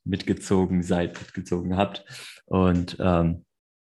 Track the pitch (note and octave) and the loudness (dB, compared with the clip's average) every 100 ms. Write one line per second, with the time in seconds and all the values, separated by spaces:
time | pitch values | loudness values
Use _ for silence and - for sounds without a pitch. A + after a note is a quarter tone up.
0 | - F#2+ - F#2 - F#2+ F2+ F#2 F2 F2 | -6 -4 -2 -4 0 2 4 0 0 0
1 | E2+ - - - F#2 F2 F2+ F#2 G2+ - | -2 -6 -14 -12 -6 -4 -2 0 -2 -4
2 | - - - - _ F#2 F#2 F2+ F2 - | -16 -18 -18 -20 _ 2 4 4 0 -2
3 | F#2 F2 E2+ E2+ - _ _ _ | 2 2 2 -2 -8 _ _ _